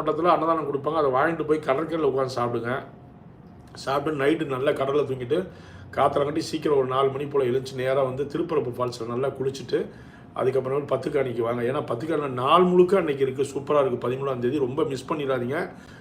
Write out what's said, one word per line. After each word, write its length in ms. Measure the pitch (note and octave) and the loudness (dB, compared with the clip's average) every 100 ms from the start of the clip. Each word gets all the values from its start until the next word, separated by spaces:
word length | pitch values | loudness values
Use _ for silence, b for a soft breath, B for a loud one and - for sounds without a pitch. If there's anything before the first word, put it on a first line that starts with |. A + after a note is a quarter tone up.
மட்டத்துல 200 | D3+ D3+ | -2 2
அன்னதானம் 520 | F3 D#3 E3 D#3+ C#3 | 4 4 4 0 0
கொடுப்பாங்க. 200 | C#3 D3 | -4 -2
அதை 180 | D#3+ C#3+ | 0 2
வாங்கிட்டு 360 | B2+ D#3+ E3 D3 | 4 2 0 0
போய் 120 | D#3 | 0
கடற்கரையில 420 | C#3+ C#3 D#3+ E3 | 0 0 0 0
உட்கார்ந்து 320 | C#3+ C3 B2+ B2 | 0 0 -2 -2
சாப்பிடுங்க. 480 | A#2+ A#2 A#2 C#3 - - - - - - - - - | -2 -2 -2 -6 -8 -16 -20 -20 -20 -20 -20 -20 -20
சாப்பிட்டு 520 | - C3+ D3 D3+ D3 C#3 | -10 -4 -2 -2 0 2
நைட்டு 200 | D#3 C#3+ | 2 0
நல்லா 260 | B2+ D3 | -2 0
கடல்ல 280 | C#3+ C3 C#3+ | 0 0 0
தூங்கிட்டு, 480 | B2+ B2+ B2 E3 F#3 B B B B | 0 -4 -2 -2 -2 B B B B
காத்தாலங்காட்டி 460 | B2 C#3 - C#3+ D#3 | 0 2 2 0 -2
சீக்கிரம் 400 | - D#3 D#3 C#3 | -4 -2 2 2
ஒரு 100 | B2+ | 2
நாலு 220 | C3 C3+ | 2 0
மணி 160 | C3+ C#3+ | 0 -2
போல 200 | C#3 B2 | 0 2
எழுந்துச்சு 300 | C3+ C3 C3 | 0 -2 -4
நேரா 280 | C3 C3+ | 0 2
வந்து 220 | C3 B2+ C#3 | 0 -2 -4
திருப்பரப்பு 460 | D#3 E3+ D3+ B2 | -4 -2 -2 -2
ஃபால்ஸ்ல 360 | A#2+ B2 - A#2 | -2 -4 -4 -6
நல்லா 200 | A#2+ C3+ | -4 -4
குளிச்சுட்டு, 600 | - C3+ - - D3 - B B B B - | -2 -4 -6 -2 -2 -2 B B B B -2
அதுக்கப்புறமேல் 520 | B2+ B2+ B2+ C#3+ C#3 | 0 0 0 -2 0
பத்துக்காணிக்கு 520 | C3 D3+ D3 C3 A#2 | -2 0 0 0 0
வாங்க. 220 | A#2 A#2+ | -2 0
ஏன்னா 220 | A#2+ D3 | -2 -2
பத்துக்காணில 460 | B2+ A#2 D#3+ D3+ C#3+ | -4 -4 -2 -2 -2
நாள் 340 | B2 C3+ E3+ | -2 6 6
முழுக்க 340 | F3+ F3+ F3+ F#3+ | 8 8 6 6
அன்னைக்கு 260 | D#3+ C3+ | 2 0
இருக்கு, 200 | C3 B2+ | 0 0
சூப்பரா 420 | C3 C#3 C3 D3 C3 | -2 -2 0 2 2
இருக்கு. 240 | A#2+ B2 | 0 -2
பதிமூணாம் 300 | C3 C#3 B2 | -2 -2 -2
தேதி 200 | A#2+ D3 | 0 0
ரொம்ப 240 | B2+ C#3 | 0 0
மிஸ் 300 | - C3 - | -2 -4 -4
பண்ணிடாதீங்க. 560 | D#3 C3+ B2+ A#2+ D#3 F#3+ - B B | -4 -2 -2 -2 -4 -6 -10 B B